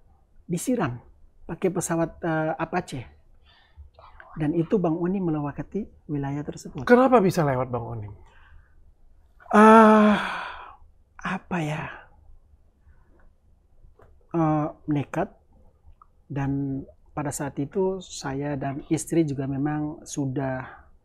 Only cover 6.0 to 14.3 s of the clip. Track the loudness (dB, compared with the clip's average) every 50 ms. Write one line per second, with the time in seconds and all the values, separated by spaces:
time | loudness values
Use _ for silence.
6 | _ -8 -6 -4 -4 -4 -4 -6 -8 -8 -12 -14 -14 -14 -12 -12 0 2 4 4
7 | 6 6 4 4 4 4 2 2 0 0 0 0 -2 -4 -6 -6 -8 -8 -10 -10
8 | -12 -12 -14 -18 -20 -20 -20 -20 -20 -20 -20 -20 -20 _ -20 -20 -20 -20 -20 _
9 | -20 -20 -20 -20 -20 _ _ -20 -4 2 6 10 10 12 12 12 10 10 8 8
10 | 8 6 4 2 0 -4 -6 -8 -10 -10 -12 -14 -16 -18 -20 -20 -20 -20 -20 _
11 | _ _ _ -12 -8 -6 -6 -8 -6 -6 -4 -4 -4 -4 -4 -6 -8 -10 -12 -16
12 | -20 -20 -20 -20 -20 -20 -20 -20 -20 _ -20 -20 _ _ _ _ _ -20 -20 -20
13 | -20 -20 -20 -20 -20 -20 -20 _ _ _ _ _ _ _ _ -20 -20 -20 -20 -20
14 | -20 -20 -20 -20 -16 _